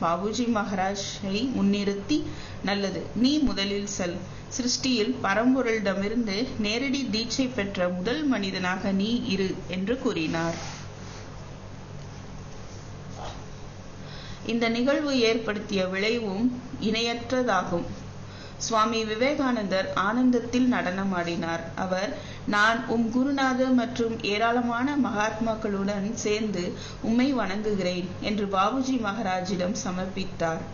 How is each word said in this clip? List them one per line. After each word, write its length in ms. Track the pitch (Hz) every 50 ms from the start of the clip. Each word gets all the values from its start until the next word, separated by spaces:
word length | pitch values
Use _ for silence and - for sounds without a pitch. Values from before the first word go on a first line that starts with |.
பாபுஜி 460 | 190 165 170 180 190 214 214 233 247 226
மகராஜை 1040 | 240 208 202 196 196 185 185 190 202 202 - - - - 202 196 190 208 247 269
முன்னிறுத்தி, 720 | 240 196 196 202 202 208 202 196 202 202 196 - 302 320 - - - - - - - - -
"நல்லது, 420 | - 202 202 202 190 175 165 - - -
நீ 220 | 202 233 262 294 302
முதலில் 500 | 294 240 196 190 196 196 202 202 202 202
செல். 280 | - - 190 175 175 196 - - - - - - - -
சிருஷ்டியில் 580 | 240 247 - - - 269 254 226 208 226 254 - -
பரம்பொருளிடமிருந்து 1200 | 196 196 208 233 254 262 269 254 233 220 220 202 196 190 190 196 208 226 247 233 214 190 202 254 - - -
நேரடி 500 | 214 208 214 240 269 277 254 277 269 220
தீட்சை 420 | 196 220 226 247 - - 269 254 -
பெற்ற 360 | - 202 196 196 190 180 180
முதல் 380 | 180 180 180 214 247 311 311 285
மனிதனாக 640 | 254 208 196 190 185 190 180 180 185 196 - 202
நீ 320 | 190 196 196 214 233 240 247 -
இரு" 280 | 185 190 190 185 - - - -
என்று 320 | 180 185 190 202 247 262
கூறினார். 560 | - 254 185 165 160 151 156 165 165 165 165 165 - - - - - - - - - - - - - - - - - - - - - - - - - - - - - - - - - - - - - - - - - - - - - - - - - - 95 98 - - - - - - - - - - - - - - - - - - - - - - - - -
இந்த 240 | 214 226 233 233 226
நிகழ்வு 500 | 226 233 247 269 285 320 302 285 277 254
ஏற்படுத்திய 680 | 226 220 226 247 175 208 208 208 196 - 202 196 185 185
விளைவும் 760 | 185 190 202 220 233 240 226 202 185 196 233 254 247 - - - - -
இணையற்றதாகும். 1040 | - 214 208 226 233 233 240 240 240 - 262 254 247 240 202 185 - - 175 175 - - - - - - - - - - - - - - - -
சுவாமி 480 | - - 233 220 214 226 233 226 220
விவேகானந்தர் 880 | 220 214 220 247 269 302 302 277 262 240 226 208 190 190 190 190 190 -
ஆனந்தத்தில் 800 | - 185 202 220 247 254 254 247 233 - - - 247 254 247 233
நடனமாடினார். 840 | 185 170 180 180 196 196 196 190 175 170 170 170 170 170 165 165 165 - - -
அவர், 420 | - 190 185 185 185 196 247 - - - - - - - -
"நான் 400 | 208 208 208 220 233 240 247 -
உம் 240 | 226 233 233 226
குருநாதர் 640 | 220 254 262 285 285 269 269 262 254 247 262 262 262
மற்றும் 500 | 247 233 226 - - 240 226 226 - -
ஏராளமான 720 | 196 202 208 226 233 233 247 240 240 233 233 254 285 294 285
மகாத்மாக்களுடன் 1160 | 247 247 226 202 208 220 214 - 233 226 220 214 - 220 202 196 196 202 202 196 190 208 240
சேர்ந்து 600 | - - 214 208 214 226 214 190 175 175 190 - - - - - -
உம்மை 320 | - 214 226 240 254 285 277
வணங்குகிறேன்" 760 | 240 214 196 190 208 208 214 208 190 185 180 180 180 180 175 - -
என்று 240 | - 214 214 208 208
பாபுஜி 540 | 196 196 190 190 214 247 269 254 254 262 247
மகராஜிடம் 760 | 220 202 202 226 233 190 185 185 180 180 208 175 180 180 233 - - 208
சமர்ப்பித்தார். 720 | 180 180 185 185 - 190 190 - - - 165 165 165 160 - -